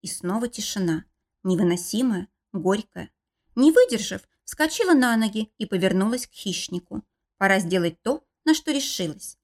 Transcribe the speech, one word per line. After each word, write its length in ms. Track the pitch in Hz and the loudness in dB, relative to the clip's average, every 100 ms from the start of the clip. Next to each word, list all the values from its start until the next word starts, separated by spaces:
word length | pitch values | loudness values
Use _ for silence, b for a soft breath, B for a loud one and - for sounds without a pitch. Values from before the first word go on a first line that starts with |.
И 40 | 190 | -12
снова 420 | - 175 214 240 | -8 -6 -4 -6
тишина. 560 | - 208 - 175 160 - _ _ _ | -8 -8 -4 -2 -2 -6 _ _ _
Невыносимая, 840 | 185 180 175 175 - 214 254 190 196 _ _ | -2 2 2 0 -4 -2 0 -2 -6 _ _
горькая. 580 | 196 170 202 - - - _ _ _ _ - | -2 0 0 -4 -16 -16 _ _ _ _ 4
Не 140 | 285 | 6
выдержав, 500 | 320 508 220 202 190 _ _ | 6 4 2 -4 -10 _ _
вскочила 500 | - - 311 - 392 | -18 -4 -2 0 4
на 220 | 302 247 226 | 4 4 2
ноги 340 | 220 214 220 _ | 0 -2 -8 _
и 80 | 208 | -6
повернулась 600 | 190 190 185 208 233 - | 0 2 2 0 -2 -8
к 60 | |
хищнику. 720 | - 202 175 - 175 _ 214 - _ _ _ | -10 -8 -6 -6 -10 _ -14 -14 _ _ _
Пора 200 | 196 190 | 2 2
сделать 420 | 170 180 170 170 | 2 0 0 -4
то, 220 | - 302 _ _ | -6 -6 _ _
на 100 | 311 | 2
что 160 | 311 - | 2 2
решилась. 680 | 285 277 - 170 147 - - | -4 -4 -6 -6 -8 -16 -20